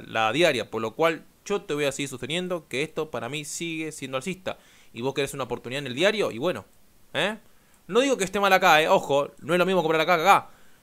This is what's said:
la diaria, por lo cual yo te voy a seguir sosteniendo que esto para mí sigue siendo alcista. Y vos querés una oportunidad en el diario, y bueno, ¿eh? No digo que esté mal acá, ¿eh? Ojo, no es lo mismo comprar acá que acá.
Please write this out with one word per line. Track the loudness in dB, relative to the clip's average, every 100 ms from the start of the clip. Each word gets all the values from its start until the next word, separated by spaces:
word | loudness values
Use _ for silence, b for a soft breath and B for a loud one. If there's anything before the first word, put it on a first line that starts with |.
| -4
la | 0 2
diaria, | 4 2 2 -2
por | -4
lo | -4 0
cual | 0 0 -8 _
yo | -6 -6
te | -4
voy | -2
a | -2
seguir | -2 -6
sosteniendo | -8 -6 -4 -4 -6 -6
que | -4
esto | -4 -4 -6
para | -6 -6
mí | -8
sigue | -8 -8 -6 -6 -8
siendo | -10 -8 -6
alcista. | -6 -8 -8 -10 B B B
Y | -6
vos | -4
querés | -2 -2
una | -4
oportunidad | -6 -6 -6 -8
en | -6
el | 0
diario, | 2 2 -2
y | -2
bueno, | -4 -4 -10 -20 _ _ -8
¿eh? | -2 -2 -4 b b b b -2
No | 2
digo | 2 2
que |
esté | -2 0
mal | 4
acá, | 6 6 6
¿eh? | 6
Ojo, | 4 4 0 0 -6
no | 0
es | 2
lo | 2
mismo | 2
comprar | 2 2
acá | 2 2
que |
acá. | 2 0 B B B B